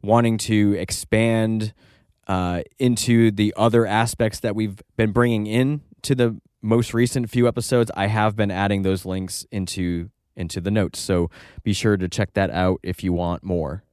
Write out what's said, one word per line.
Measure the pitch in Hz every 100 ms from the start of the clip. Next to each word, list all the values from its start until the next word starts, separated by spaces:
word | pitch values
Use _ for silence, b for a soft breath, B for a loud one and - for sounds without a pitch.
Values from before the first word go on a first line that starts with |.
wanting | 101 117 117 110
to | - 110 104 101
expand, | 92 - - 110 113 113 110 110 107 b b b b _ -
uh, | 92 90 87 - _
into | 127 117 - 117 113
the | 104 104 -
other | 113 117
aspects | 110 104 117 - 113 -
that | 117
we've | 104 110 92 - -
been | 110
bringing | 104 120 113 107
in | 117 131 147 _ -
to | -
the | 127 120 110 _ _
most | 113 117 117
recent | 117 120 135 117
few | 127 120
episodes, | 120 117 123 113 -
I | 101
have | 107 107 107
been | 101
adding | 95 101 101
those | 95 95
links | 92 92 92 - -
into, | 101 92 95 87 87 85 _ _ -
into | 107 101
the | 90
notes, | 107 92 -
so | - 90 85 B B B
be | -
sure | 98 110 104
to | 90
check | - 101
that | - 98
out | 87 92 92
if | - 87
you | 95
want | 87 87 87
more. | 98 87 76 90 _